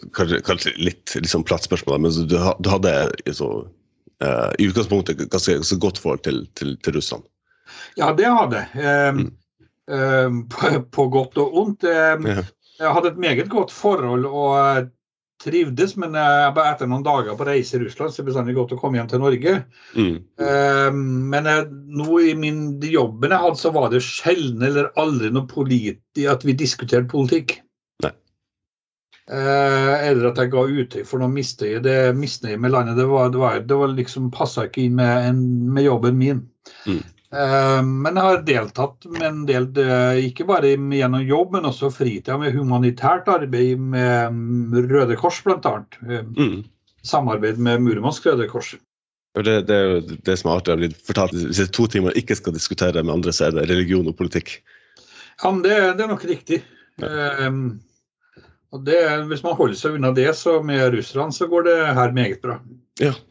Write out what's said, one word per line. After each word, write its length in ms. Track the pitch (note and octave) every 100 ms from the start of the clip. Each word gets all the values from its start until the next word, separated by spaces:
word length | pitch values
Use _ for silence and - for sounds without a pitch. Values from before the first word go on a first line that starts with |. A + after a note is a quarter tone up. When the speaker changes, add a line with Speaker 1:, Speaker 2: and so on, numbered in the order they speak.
| -
Speaker 1:
kanskje, 280 | - E2+ E2+
kanskje 320 | - F2+ - -
litt, 380 | F2 - - -
liksom, 280 | E2 E2 D#2+
platt 160 | F2
spørsmål, 360 | - F2 - C#2+
men 80 | E2
så 140 | D#2+ D#2+
du 80 | E2+
ha-, 180 | F2+ -
du 80 | F#2
hadde, 220 | G2 F#2+ C#2+ C#2 - -
så, 180 | C#2+ C2+ G#1+ A1 - _ _ _ _
eh, 300 | C#2 A#1+ G#1 -
i 100 | G2+
utgangspunktet 540 | F#2 F#2+ G2+ F2+ D2 D#2
ganske, 260 | F#2 - D#2
ganske 180 | D#2+ F#2+
godt 180 | F#2+ -
forhold 240 | E2+ C2+
til, 200 | D#2 B1+ G1+
til, 220 | - C#2+ B1
til 140 | - D2
Russland? 260 | - A#1 - _ _ _ - - - -
Speaker 2:
Ja, 160 | D3+
det 160 | D#3 A3+
hadde 360 | A#3 D#3+ A2
jeg. 200 | - C3+
Ehm, 360 | C#3+ C#3+ C#3+ C#3 B2 - _ _ _ _ -
Speaker 1:
Mm. 100 | C#3
Speaker 2:
ehm, 500 | C3+ C3 C3 A#2+ A#2
på, 200 | - - D3 B2
på 180 | - C3
godt 280 | C3 B2+ -
og 160 | C#3+ E3
ondt. 280 | G#3 G#3
Ehm, 420 | E3+ E3 D#3+ D#3 D3+
Speaker 1:
Ja. 160 | G2 F#2 _ _ -
Speaker 2:
jeg 140 | D#3+
hadde 140 | D#3+ E3+
et 100 | E3+
meget 300 | E3+ B2 G2+
godt 240 | G#3+ F#3
forhold 540 | - G#3 F#3 B2 B2 C#3
og, 260 | C#3+ C#3+ C#3
eh, 280 | C#3 C3 B2+ _ _ _ _ _
trivdes, 560 | D3 E3+ D#3 B2 G3 G3+
men, 180 | E3+
eh, 360 | D#3 D3+ C#3+ C#3+
bare 220 | C#3+ D3+
etter 120 | D3 B2+
noen 160 | B2+
dager 320 | C#3+ C3+ G#2+
på 120 | G#2 C#3+
reise 260 | C#3 B2
i 60 | B2+
Russland, 320 | A2 - D3+
så 80 | D3+
er 60 | C#3
det 20 |
bestandig 260 | C3 A#2+
godt 200 | B2+ B2 B2+
å 20 |
komme 220 | C#3 B2
hjem 80 | A#2
til 120 | B2+
Norge. 400 | C#3 B2 D3+ G3 - _ - A#2
Speaker 1:
Mm. 260 | F#2+ E2 - -
Speaker 2:
Ehm, 600 | C#3 C#3 C#3 C#3 C#3 C#3 C3 B2+ C3+
men, 160 | C#3+ D3+
eh, 180 | D#3 D3+ C#3 C#3
nå 320 | D3 D3+ E3+
i 140 | E3
min, 440 | D#3 D3+ D3+ D3+ C#3+
de 140 | D3+
jobben 380 | D#3+ A#2 A2 C#3+
jeg 80 | F#3
hadde, 160 | F3 D3+
så 160 | E3
var 160 | D#3+ A#2+
det 160 | B2
sjelden 580 | B2+ - E3+ F3+ C#3 A2+
eller 300 | C3 C#3+ C#3 -
aldri 320 | D#3 C3+ G#2+
noe 160 | C3 C3
politi-, 800 | D3+ C3 B2 G#2 - _ - C#3+
at 160 | C3
vi 80 | D3
diskuterte 560 | C3 C#3 - A#2+ A#2+ B2
politikk. 480 | D3 C3 E3 C3+ - _ _ _ -
Speaker 1:
Nei. 80 | - - _ _ _ _ _ _ _ _ _ _ -
Speaker 2:
Eh, 760 | C3+ C3+ C#3 C#3 C3+ C3+ D3 D3
eller 220 | C3 A#2+
at 60 | B2
jeg 140 | B2
ga 160 | C3 C3
uttrykk 400 | C#3+ B2+ - -
for 120 | C3
noe 100 | B2+
misnøye. 540 | C#3 B2+ - G#2 A2
Det 320 | C3 C3 B2+ B2+
misnøye 420 | C#3+ - A2+ G#2+
med 100 | B2
landet, 240 | C3 A#2 A#2
det 120 | C3
var, 220 | C3+ B2+
det 100 | B2+
var, 180 | B2+ G#2+
det 160 | A#2 C#3
var 120 | C#3
liksom, 420 | C3 B2 C3+ B2+
passet 380 | - B2 - -
ikke 140 | -
inn 100 | B2+ B2
med 280 | B2 B2 B2
en, 420 | B2+ B2+ B2 A#2+
med 120 | C3+
jobben 320 | C#3+ A#2+ A#2+ B2+
min. 280 | C3 C3 - _ - - -
Speaker 1:
Mm. 160 | F2 - _ _
Speaker 2:
Eh, 520 | C#3 C3+ - C3+ C3+ C3
men 300 | C3 D3+ F#3
jeg 80 |
har 160 | F#3+ F3+
deltatt 600 | D3+ B2 G#2 - C#3 - -
med 160 | E3
en 220 | D#3+ D3+ C#3+
del, 220 | B2+ B2+ C3+
eh, 380 | C3 B2+ B2+ B2+ C3
ikke 100 | B2 F3+
bare 240 | - C#3
i, 40 | C#3 C#3 C#3
gjennom 240 | B2+ C3
jobb, 300 | C3 D3+ F3+
men 100 | F#3 D#3
også 240 | A#2+ C#3
fritida 400 | B2+ B2+ G2+ - C3+
med 160 | D3 B2+
humanitært 720 | C3+ B2 B2 A#2+ C3+ F3+ -
arbeid 480 | D#3+ C#3 B2 B2+ B2+
med, 540 | C3 B2+ B2 B2 A#2
mm, 540 | A#2 A#2 B2 A#2 A#2+ B2
Røde 240 | C#3 B2 A#2
Kors 220 | - -
blant 180 | G3 F3+
annet. 300 | - G#2+ - - A#2
Eh, 140 | A#2+
Speaker 1:
Mm. 400 | A2 A#2 C3+ F#2 G#2 _ _ _
Speaker 2:
samarbeid 520 | - D#3 B2+ A2 G#2+ A2+
med 220 | A#2+ A#2+
Murmansk 440 | B2 G#2 B2 D3 -
Røde 220 | B2 G#2+
Kors. 240 | A#2+ - - _ _ _ _ _ A2+
Speaker 1:
For 60 |
det, 240 | G#2+ A2 F#2+
det 80 | G2+
er 80 | G2
jo 80 | F2+ D#2+ E2
det 140 | - F#2
som 100 | E2
er 60 | F2
artig, 100 | F2+
jeg 80 |
har 80 | E2 E2+
blitt 180 | D#2+ -
fortalt, 240 | G2+ F#2
hvis 260 | F2 D2+ F2
det 120 | F#2+
er 40 |
to 140 | - A2+
timer 240 | G#2+ F#2
jeg 140 | A#2
ikke 120 | B2 G2+
skal 160 | -
diskutere 520 | D#2+ - F#2 F2+ E2
med 100 | D#2+
andre, 160 | D#2 E2+
så 160 | D#2+ D#2
er 40 |
det 180 | D#2+ D#2
religion 380 | F2+ F2 F#2 D#2+
og 80 | E2
politikk. 420 | F2 F2 - - _ - _ _ _ - - -
Speaker 2:
Ja, 80 | F#3
men 100 | F#3+
det, 160 | F3+ G#3 F#3 F3+
det 60 |
er 60 | A3
nok 160 | G#3
riktig. 380 | F3+ D3+ - E3 - _ _ -
Speaker 1:
Ja. 80 | - D3+ C#3+ C#3 C3+
Speaker 2:
Ehm, 320 | C3+ B2+ G#2+ - _ _ _ _ _ _ _ _
og 120 | C3+
det, 140 | C#3 E3+ D#3+ D3+ D3+
hvis 140 | D3
man 100 | F3
holder 240 | E3 C3+ G2+
seg 160 | D3+
unna 160 | D3+ C3
det, 220 | C3 C3+
så 260 | D#3 F3 D#3+
med 280 | D3+ C#3 C3
russerne, 360 | A#2+ - C3+ D#3
så 140 | - E3+
går 160 | E3+
det 320 | E3+ E3 D#3
her 160 | B2+ B2
meget 320 | B2+ A2 F#2+
bra. 160 | B2+ A#2+ - - _ -
Speaker 1:
Ja, 160 | D3 C3 -